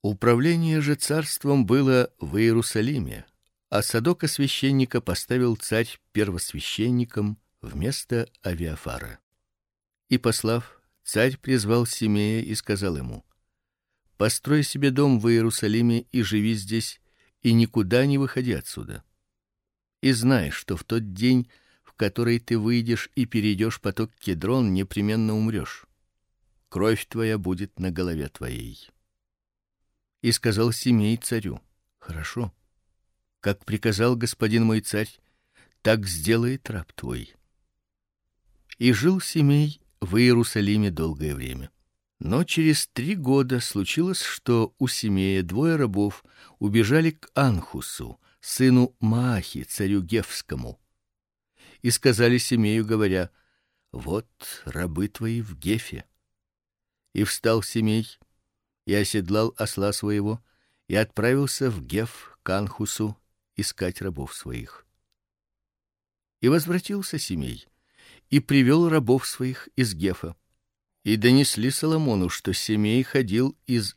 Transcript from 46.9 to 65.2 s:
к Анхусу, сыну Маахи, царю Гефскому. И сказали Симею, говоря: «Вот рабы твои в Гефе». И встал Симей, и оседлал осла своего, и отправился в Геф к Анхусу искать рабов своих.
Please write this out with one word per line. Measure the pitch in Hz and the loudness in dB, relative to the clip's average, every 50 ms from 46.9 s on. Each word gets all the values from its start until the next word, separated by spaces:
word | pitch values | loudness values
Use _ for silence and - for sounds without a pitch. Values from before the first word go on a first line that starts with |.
| 139 156 160 165 | 4 4 4 2
к | 156 _ - - _ | 0 _ -18 -6 _
Анхусу, | - 143 131 110 85 80 - - 65 - - - - 62 - - _ _ _ _ _ | 2 2 4 2 0 -2 -6 -12 -12 -10 -10 -12 -12 -12 -12 -14 _ _ _ _ _
сыну | - - - - 131 131 127 127 123 120 _ _ | -12 -10 0 4 6 6 8 6 6 4 _ _
Маахи, | - 110 110 120 123 127 120 98 87 - - - - | 0 0 2 2 2 0 0 -2 -4 -6 -10 -12 -12
царю | - - - 104 95 101 101 | -10 -6 -4 0 0 0 0
Гефскому. | 92 85 107 113 98 - - - - - - 65 62 58 60 _ _ _ _ _ _ _ _ _ _ _ _ _ _ _ _ _ - - - _ | 0 0 -2 -2 -2 -2 -10 -14 -10 -10 -10 -8 -8 -10 -12 _ _ _ _ _ _ _ _ _ _ _ _ _ _ _ _ _ -20 -20 -20 _
И | - 120 | -2 -2
сказали | 113 - - 135 117 98 120 117 123 | -2 2 2 2 4 4 4 4 4
Симею, | 123 - - 127 117 110 104 107 113 107 | 2 2 2 2 2 2 2 2 0 0
говоря: | 104 113 107 107 98 95 92 90 90 _ _ _ _ _ _ _ _ _ _ _ _ - | 0 0 2 2 2 2 0 0 -4 _ _ _ _ _ _ _ _ _ _ _ _ -16
«Вот | 64 57 73 87 107 113 _ _ _ - - - - - | -12 -8 -4 -6 -6 -6 _ _ _ -16 -16 -16 -14 -14
рабы | - 62 76 87 90 78 78 98 | -12 -8 -6 -6 -4 -4 -4 -4
твои | 101 _ - 113 113 117 120 | -4 _ -6 -6 -4 -4 -4
в | 113 107 85 | -6 -8 -12
Гефе». | - - 85 107 113 - - - - - _ _ _ _ _ _ _ _ _ _ _ _ _ _ _ _ _ _ _ _ _ _ | -8 -2 -2 -2 -2 -4 -8 -14 -14 -16 _ _ _ _ _ _ _ _ _ _ _ _ _ _ _ _ _ _ _ _ _ _
И | - 104 | -2 -2
встал | - - - - 117 113 113 101 | -2 -2 -2 0 2 2 2 0
Симей, | - - 117 110 107 107 113 107 - - _ _ _ _ _ _ _ _ _ _ _ _ _ _ | -2 -4 0 0 2 0 0 -2 -4 -12 _ _ _ _ _ _ _ _ _ _ _ _ _ _
и | - 98 | -2 0
оседлал | 104 104 - - 110 92 85 101 107 110 117 - | 0 0 0 0 -2 -2 0 0 0 0 0 -2
осла | - 110 104 - - 98 104 101 | -4 -6 -4 -2 -2 -2 -2 -2
своего, | - - 104 104 104 101 104 110 117 _ _ _ _ _ _ _ _ _ | -2 -4 -2 -2 -2 -2 -2 -4 -6 _ _ _ _ _ _ _ _ _
и | _ 90 | _ 0
отправился | 101 110 - _ - 107 120 131 139 143 135 - - 135 127 | 0 0 0 _ 0 2 2 2 2 0 -2 -2 -2 -2 -2
в | 110 87 67 | -2 -4 -8
Геф | 60 73 101 113 113 - - - - - _ | -4 -2 -2 -2 -4 -8 -16 -20 -20 -20 _
к | _ - | _ -2
Анхусу | 92 98 104 101 - - 107 101 - - 110 107 104 _ _ _ _ _ _ _ _ | -2 -2 -2 -4 -6 -6 -8 -6 -4 -4 -4 -4 -4 _ _ _ _ _ _ _ _
искать | - 98 - - - 95 90 90 - | -6 -6 -6 -6 -4 -6 -6 -6 -6
рабов | 101 95 85 73 67 - - | -8 -8 -8 -8 -10 -10 -12
своих. | - - - 62 60 - - - - _ _ _ _ _ _ _ _ | -14 -12 -10 -10 -10 -12 -14 -20 -20 _ _ _ _ _ _ _ _